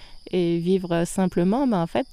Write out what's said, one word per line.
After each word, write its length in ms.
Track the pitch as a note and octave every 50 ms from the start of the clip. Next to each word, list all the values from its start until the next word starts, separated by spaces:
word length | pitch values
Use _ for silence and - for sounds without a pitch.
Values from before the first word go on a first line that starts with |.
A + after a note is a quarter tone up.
| - - - - - -
Et 280 | - F#3 F3 E3+ E3+ E3+
vivre 440 | E3 F3 F#3+ F#3+ F3+ E3+ F3 E3+ E3+
simplement, 640 | - - - F#3+ F3+ - F3 F3 F#3 G3+ B3+ C#4+ B3+
ben, 140 | A3+ F3+
en 60 | E3 E3
fait, 200 | - - C4+ -